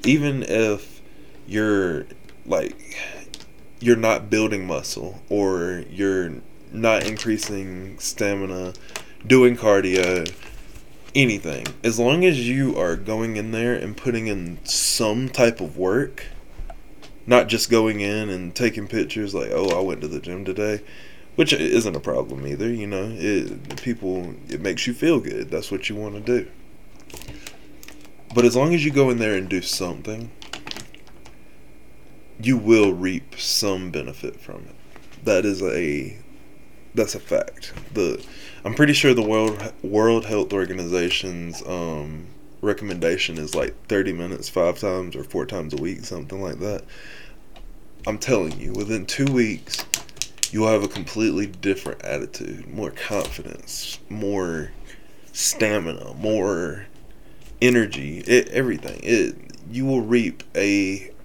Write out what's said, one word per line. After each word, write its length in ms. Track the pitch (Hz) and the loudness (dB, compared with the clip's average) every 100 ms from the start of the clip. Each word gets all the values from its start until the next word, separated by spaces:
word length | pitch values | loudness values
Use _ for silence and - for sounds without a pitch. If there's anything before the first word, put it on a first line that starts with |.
even 380 | 113 151 147 135 | 4 4 4 0
if 580 | - 110 110 104 - - - - - - - | 0 2 4 2 -4 -14 -14 -14 -14 -14 -4
you're, 580 | 107 107 101 90 76 - - - - | 2 4 4 4 0 -4 -12 -16 -14
like, 320 | - 87 - - - - - - - - - - - - | -2 0 0 -6 -12 -10 -10 -10 -12 -14 -14 -16 -16 0
you're 160 | 117 113 | 6 6
not 320 | 113 104 104 | 6 2 2
building 380 | 110 110 101 92 | 2 2 0 -2
muscle, 560 | 71 - - 80 98 - | -4 -4 -8 -8 -10 -2
or 540 | 101 98 92 87 87 - | 2 4 2 0 -4 -6
you're 460 | 92 98 95 85 69 - - - | 0 2 2 0 -6 -12 -16 -12
not 360 | 107 113 107 - | 0 4 4 2
increasing 920 | 110 113 110 - 101 95 92 98 101 | -2 0 0 -2 -6 -6 -8 -10 -8
stamina, 760 | - - 104 101 95 92 90 - - - - - 107 | -8 -2 0 0 -2 -4 -6 -8 -12 -12 -14 -12 6
doing 300 | 127 123 117 | 10 10 8
cardio, 760 | 110 98 95 92 90 90 80 - - - - - - - - | 6 6 6 4 4 2 0 -6 -12 -12 -14 -14 -14 -16 0
anything, 500 | 143 131 101 80 67 58 - | 4 4 4 -2 -6 -8 -2
as 140 | 117 110 | 0 4
long 260 | 120 160 | 4 6
as 240 | 180 143 117 | 6 4 2
you 280 | 131 135 - | 2 2 2
are 200 | 87 95 | 0 0
going 400 | 98 110 113 107 | -2 -2 -2 -2
in 160 | 110 | -2
there 220 | 113 120 | 0 2
and 220 | 120 104 101 | 0 -2 -2
putting 300 | - 113 113 | 0 0 0
in 320 | 101 85 82 | -2 -4 -8
some 640 | - - - - 110 110 131 | -4 0 2 2 2 2 0
type 320 | - 117 113 | 6 6 6
of 160 | 85 80 | -4 0
work, 500 | 92 113 147 - - - - - - - - - - - - | 2 4 0 -6 -10 -12 -14 -10 -10 -10 -12 -14 -14 -12 6
not 200 | 123 - | 6 8
just 240 | 110 - | 2 4
going 300 | 113 110 104 | 6 6 2
in 280 | 101 107 107 | 0 0 -2
and 260 | 92 87 - | -4 -6 0
taking 320 | 120 107 101 | 0 0 -4
pictures 440 | 110 127 113 101 | -2 -2 -2 -2
like, 180 | 95 55 | -2 0
"Oh, 160 | 64 95 | 2 2
I 120 | 85 | 2
went 200 | 95 76 | 0 -2
to 80 | 76 | -4
the 100 | 78 | -6
gym 260 | 85 90 | -6 -6
today," 380 | 95 95 104 104 - - - - - - | -4 -2 -2 -2 -6 -14 -14 -14 -4 2
which 160 | 156 | 4
isn't 420 | - 78 - 107 | 4 4 4 4
a 60 | 73 | -2
problem 440 | 87 65 64 69 69 | -2 -2 -2 -6 -6
either, 220 | 73 113 | -4 -2
you 200 | 117 104 | -2 -4
know. 200 | 98 104 | -4 -6
It, 680 | 110 101 98 - 50 - 135 | -2 0 0 0 -8 -10 -8
people, 520 | 120 117 95 92 87 - - | -4 -2 -2 -2 -4 -10 -8
it 120 | - | -4
makes 280 | 95 - - | -2 0 -2
you 60 | |
feel 260 | 120 156 147 | 2 4 4
good. 300 | - - - | 2 -6 -4
That's 200 | 107 - | -4 -4
what 180 | 98 - | -4 -4
you 60 | |
wanna 260 | 104 107 104 | -6 -6 -6
do. 280 | 110 123 - - - - - - - - - - - - - - - - - - - | 0 0 0 -10 -16 -16 -16 -16 -16 -14 -14 -14 -14 -16 -16 -16 -16 -16 -16 -16 0
But 100 | 117 | 6
as 120 | 120 120 | 6 8
long 180 | 151 | 4
as 100 | 170 | 4
you 60 | 151 | 4
go 200 | 139 135 | 6 6
in 80 | 117 | 4
there 180 | 110 98 | 2 2
and 120 | 92 | 2
do 140 | 95 | -2
something, 680 | - - 92 78 92 110 117 - - - - - - - - - - - - - - - - - - - - - | 0 -2 -2 -4 -8 -8 -10 -12 -14 -12 -8 -10 -10 -16 -16 -16 -16 -16 -16 -16 -16 -16 -16 -16 -16 -16 -16 -2
you 160 | 113 123 | 2 4
will 360 | 104 113 101 | 8 10 10
reap 460 | 87 95 92 - - | 6 0 -2 -6 -6
some 540 | - - 104 92 92 | 0 0 2 -2 -2
benefit 480 | 82 62 - - - | -4 -6 -8 -8 -8
from 160 | - 50 | -14 -14
it. 680 | - - - - - - | -14 -16 -16 -16 -16 -4
That 200 | - 95 | 4 4
is 180 | 101 95 | 4 2
a, 560 | 92 65 80 73 65 - - - - - - - - | 0 0 0 0 -4 -10 -14 -16 -16 -16 -16 -16 -4
that's 220 | 113 104 | 0 0
a 60 | 101 | -2
fact. 520 | - - - - - - - | 0 0 0 -6 -12 -10 -6
The, 300 | 107 85 - - - - - | 0 0 0 -6 -14 -14 -8
I'm 100 | 101 | -6
pretty 180 | 113 147 | 4 6
sure 220 | 143 147 | 8 6
the 80 | 120 | 6
World, 500 | 107 110 110 104 110 - | 6 4 4 0 -6 -8
World 420 | 92 104 113 113 107 | 0 4 6 6 2
Health 260 | 107 95 | 0 2
Organization's, 1080 | 98 90 92 85 90 87 - 92 87 85 82 - | 0 0 -2 0 0 2 0 -2 -6 -8 -8 -6
um, 600 | 90 85 78 76 78 87 - - - | -4 -4 -4 -6 -10 -12 -14 -16 -2
recommendation 760 | 104 98 104 87 85 85 - 80 | 0 0 -2 0 2 2 0 -4
is, 180 | 76 | -2
like, 200 | 80 - - - | 0 -2 -4 0
thirty 240 | 101 98 | 2 2
minutes 360 | 85 87 90 - | 0 -4 -6 -4
five 300 | 90 87 90 | 2 2 2
times 360 | 104 92 90 | -2 -2 -4
or 80 | 67 | -8
four 220 | 67 90 | -6 -4
times 300 | 71 98 76 | -4 -4 -6
a 20 | 73 | -4
week, 280 | 82 95 | -4 -6
something 380 | - 87 71 95 | -8 -10 -8 -6
like 180 | 95 57 | -6 -4
that. 240 | 98 101 - - - - - - - - - - - - - | -4 -4 -8 -14 -14 -14 -14 -14 -16 -14 -14 -14 -14 -8 -6
I'm 120 | 107 | -4
telling 400 | - 113 80 - | 2 2 2 -2
you, 140 | 110 | -4
within 340 | 101 104 117 92 | -2 -2 -2 -2
two 200 | - 139 | 0 2
weeks, 580 | 127 113 85 - - - - - - - - - | 4 2 0 -6 -6 -4 -8 -8 -6 -8 -4 -4
you'll 180 | 107 110 | 2 4
have 140 | 107 | 4
a 60 | 98 | 2
completely 580 | 101 78 107 110 82 104 | -4 -6 0 0 0 -4
different 560 | 90 98 95 - - | -4 -2 -2 -4 -8
attitude, 640 | - 73 - - - - - | -6 -4 -6 -8 -10 -10 -10
more 180 | 92 95 | -6 -6
confidence, 1080 | - - 101 - - - 50 - - - - - | -6 -4 -2 -2 -6 -10 -12 -10 -8 -8 -10 -10
more 640 | 107 101 101 87 82 76 - - - - - - | -4 -2 0 0 -2 -6 -10 -14 -14 -16 -16 -12
stamina, 800 | - - - 107 104 80 53 53 | -2 -2 2 2 2 0 -6 -8
more 720 | 64 107 107 95 87 85 - - - - - - - - - | -4 0 2 2 2 -2 -6 -12 -14 -14 -16 -14 -14 -14 4
energy, 600 | 123 123 107 - 71 85 | 6 6 2 -2 -6 -6
it, 280 | - 123 - | 6 6 6
everything. 500 | - 127 80 - - | 0 0 -2 -6 -8
It, 340 | - 113 71 - - - 82 | 2 4 2 -2 -12 -14 -8
you 140 | 120 | -2
will 160 | 135 131 | 2 2
reap 420 | 110 120 104 - - - | 4 4 4 -4 -6 0
a, 540 | 101 101 95 98 - - | 4 4 2 -2 -8 -14